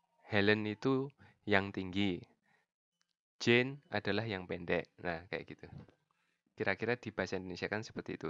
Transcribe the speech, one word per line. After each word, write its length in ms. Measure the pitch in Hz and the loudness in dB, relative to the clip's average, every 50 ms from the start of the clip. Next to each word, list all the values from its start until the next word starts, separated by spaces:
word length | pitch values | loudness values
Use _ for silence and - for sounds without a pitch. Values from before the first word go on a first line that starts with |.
| _ _ _ _ _ - | _ _ _ _ _ 0
Helen 400 | 110 101 101 104 107 107 107 107 | 2 4 6 6 4 4 2 -2
itu 400 | 104 - - 135 135 131 135 143 - _ - - _ _ _ 104 | -4 0 0 2 2 2 0 -4 -8 _ -20 -20 _ _ _ 2
yang 240 | 101 95 98 98 101 | 2 4 4 2 -4
tinggi, 480 | 101 95 92 90 101 101 98 87 85 - - _ _ _ _ _ _ _ _ _ _ _ _ _ _ _ _ _ _ _ _ _ _ | -6 -6 -2 0 2 2 2 0 -2 -6 -14 _ _ _ _ _ _ _ _ _ _ _ _ _ _ _ _ _ _ _ _ _ _
Jane 400 | - 117 117 123 123 135 139 143 - _ | 4 6 6 6 6 2 -2 -10 -10 _
adalah 360 | - 104 - 104 98 104 113 113 | -4 -2 0 0 0 0 0 -2
yang 160 | 101 92 92 | -4 -6 -4
pendek. 480 | 90 90 90 87 87 90 - - - _ - | -6 -6 -6 -2 0 0 0 0 -4 _ -8
Nah, 240 | - 87 85 82 90 | -6 -6 -6 -6 -6
kayak 240 | - 82 - - - | -8 -8 -8 -8 -12
gitu. 160 | - - - 85 - - - - _ _ _ _ _ _ _ _ _ _ _ _ _ | -16 -18 -18 -18 -18 -18 -20 -20 _ _ _ _ _ _ _ _ _ _ _ _ _
Kira-kira 400 | - 107 101 95 - 110 113 123 | -4 -2 -2 -2 -2 -2 -2 -2
di 160 | - - 107 | -2 -4 -6
bahasa 320 | - - 95 - 98 92 | -4 -4 -2 -2 -4 -6
Indonesia 240 | 92 92 90 - 95 | -6 -8 -6 -6 -4
kan 160 | - 101 107 | -4 -4 -4
seperti 400 | 113 - - - - - 95 - | -6 -8 -10 -10 -8 -8 -8 -6
itu, 80 | - | -6